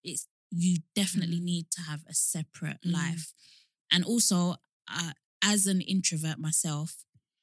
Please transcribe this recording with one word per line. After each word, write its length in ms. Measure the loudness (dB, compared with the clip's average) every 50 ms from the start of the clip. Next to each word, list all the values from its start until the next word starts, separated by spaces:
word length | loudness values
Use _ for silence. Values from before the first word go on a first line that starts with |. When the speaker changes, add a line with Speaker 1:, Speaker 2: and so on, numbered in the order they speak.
| -12
Speaker 1:
it's, 240 | -8 -8 -8 -8 _ _ _ _ -6
you 280 | -2 2 2 4 2 2 0 _ 0
definitely 440 | 0 0 2 2 0 0 0 -2 -2
Speaker 2:
Mm. 40 | -2 -2
Speaker 1:
need 200 | -2 -4 -4 -6
to 100 | -6 -6
have 220 | -6 -10 -10 -10 -10
a 60 | -4 -2
separate 680 | 0 0 0 0 -2 -4 -8 _ -8 -8 -8 -8 -4
Speaker 2:
Mm. 100 | -2 -2
Speaker 1:
life. 420 | 0 0 0 -2 -4 -4 -8 -10 -12 _ -20 -20 -20 -20 _ _ _ _ _ 2
And 120 | 2 2 4
also, 540 | 2 4 4 4 6 4 4 2 2 -2 -4 _ _ _ _ -16
uh, 260 | -10 -6 -6 -6 -6 -8 _ _ _ _ 0
as 260 | 2 4 4 4 4
an 120 | 4 2 0
introvert 580 | 0 0 0 0 0 0 -2 -2 -4 -4 -6 -4
myself, 640 | -4 -2 0 0 0 0 -2 -4 -4 -6 -8 -10 -12 _ _ _ _ _ _ _